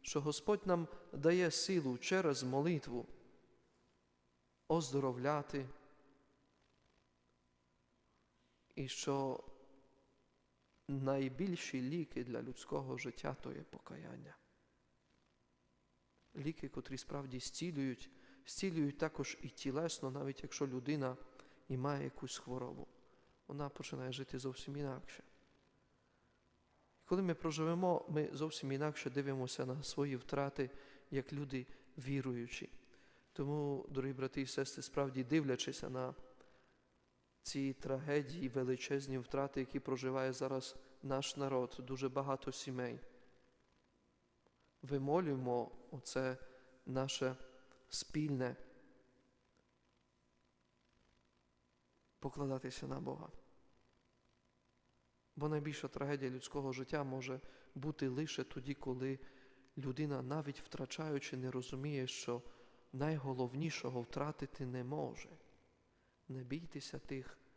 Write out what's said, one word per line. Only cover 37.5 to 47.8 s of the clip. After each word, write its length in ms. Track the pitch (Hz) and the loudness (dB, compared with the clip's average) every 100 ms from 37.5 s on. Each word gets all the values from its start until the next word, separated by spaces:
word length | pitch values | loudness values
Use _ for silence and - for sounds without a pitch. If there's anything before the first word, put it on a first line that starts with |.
| 139 135 | 0 0
трагедії, 760 | 131 - 131 151 147 131 165 131 | 0 -2 0 4 4 4 -2 0
величезні 680 | 139 127 127 - 139 135 131 | 2 4 2 2 0 2 -2
втрати, 420 | 120 135 139 135 | 0 0 2 0
які 200 | 127 135 | 0 -2
проживає 520 | - 131 131 131 131 | 0 0 2 2 2
зараз 440 | 127 131 131 - - - - | 2 0 0 -2 -10 -16 -10
наш 340 | 135 135 139 - | 0 0 0 0
народ, 400 | 139 131 123 - | 2 4 2 -4
дуже 300 | 127 131 131 | -6 -2 0
багато 440 | 131 139 135 - | 2 2 0 0
сімей, 480 | - - 127 123 120 - - - - - _ _ _ _ _ _ _ _ _ _ _ _ _ | -4 -4 -2 -2 -4 -10 -16 -20 -20 -20 _ _ _ _ _ _ _ _ _ _ _ _ _
вимолюємо 880 | 131 139 139 160 175 135 127 123 113 - - | -2 0 4 4 4 2 2 2 0 -6 -10
оце 460 | 139 - 131 131 127 - - - - - | -10 -2 0 0 -2 -8 -16 -20 -14 -2
наше 500 | 131 135 - 131 131 - - - - | 0 0 2 0 0 -10 -16 -20 -20